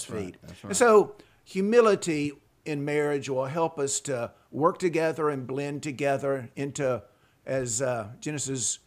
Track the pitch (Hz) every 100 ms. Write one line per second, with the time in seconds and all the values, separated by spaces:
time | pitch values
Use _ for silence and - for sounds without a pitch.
0 | - 107 92 - - 90 - - 240 214
1 | - - - _ - 190 196 240 220 196
2 | 175 151 147 139 _ _ 160 147 143 147
3 | 147 143 127 127 131 165 165 160 139 -
4 | - 123 117 - _ - 170 175 180 160
5 | 160 160 151 139 123 135 143 143 147 123
6 | 139 139 139 135 117 - 143 127 131 120
7 | - _ _ _ - 131 123 123 131 120
8 | 104 120 151 147 131 135 107 -